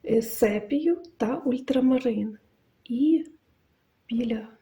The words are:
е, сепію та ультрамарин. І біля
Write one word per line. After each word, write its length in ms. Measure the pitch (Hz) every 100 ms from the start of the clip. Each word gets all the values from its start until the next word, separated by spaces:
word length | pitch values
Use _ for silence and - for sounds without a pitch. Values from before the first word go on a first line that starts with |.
е, 180 | - 226
сепію 800 | 226 - 220 208 - 285 330 349 - _
та 200 | 220 269
ультрамарин. 1000 | 254 254 - 269 262 254 254 208 214 214 _ _ _ _
І 420 | - 240 302 320 320 - _ _ _ _ _ _ -
біля 400 | 233 233 220 - -